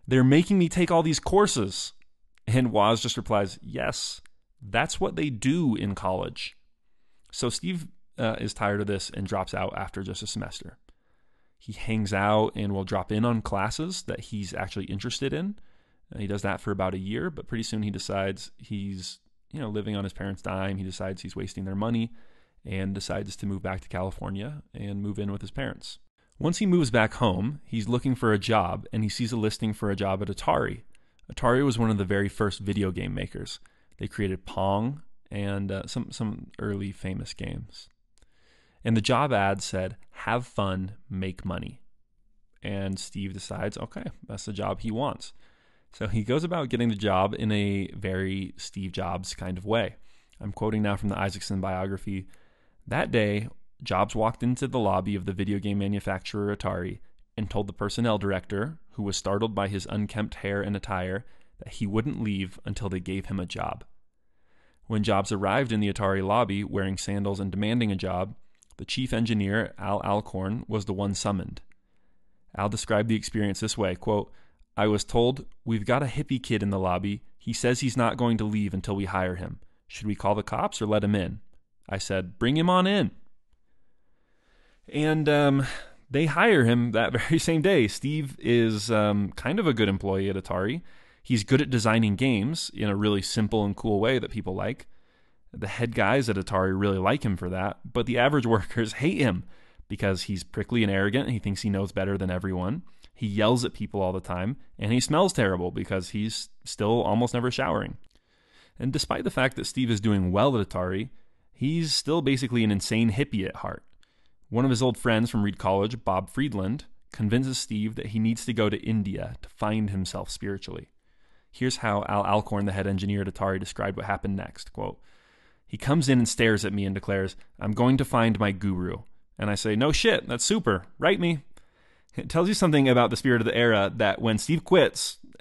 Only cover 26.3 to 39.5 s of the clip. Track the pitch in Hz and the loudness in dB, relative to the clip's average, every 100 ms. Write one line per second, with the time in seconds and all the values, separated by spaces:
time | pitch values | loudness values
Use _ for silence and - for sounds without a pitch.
26.3 | - 151 170 202 175 131 117 110 - 113 | -2 0 2 4 4 6 4 4 4 2
27.3 | 90 110 147 - 113 107 123 135 123 117 | 2 -2 -4 -6 -4 0 0 0 2 4
28.3 | 104 101 110 87 101 - 110 107 - 113 | 2 4 2 2 -2 -4 -2 -2 -2 -2
29.3 | 117 107 - 110 101 104 98 98 95 101 | 0 0 0 -4 -2 -2 0 0 -2 -4
30.3 | 98 - 143 117 113 - - _ _ - | -4 0 2 0 -4 -14 -20 _ _ -14
31.3 | - 123 127 139 113 110 104 92 101 101 | 0 4 4 4 4 2 2 2 0 0
32.3 | - 104 - 101 98 95 92 95 92 95 | 0 -2 -2 -2 0 0 -2 -4 -6 -6
33.3 | - 98 - - _ _ - 104 - 98 | -8 -12 -14 -18 _ _ -10 -8 -4 -4
34.3 | 92 - - 95 101 120 151 - - - | -4 -6 -2 0 2 0 -6 -12 -18 -10
35.3 | 101 101 101 98 95 - 123 - - 110 | -6 -4 -2 -4 -4 -6 -8 -6 -6 -6
36.3 | - - - 110 101 98 - 95 95 - | -6 -12 -8 -6 -4 -6 -8 -8 -6 -8
37.3 | - 87 - 120 - - _ _ _ _ | -10 -8 -8 -12 -16 -20 _ _ _ _
38.3 | _ _ _ _ _ 113 113 104 123 143 | _ _ _ _ _ 2 2 4 2 4
39.3 | 107 98 | 4 2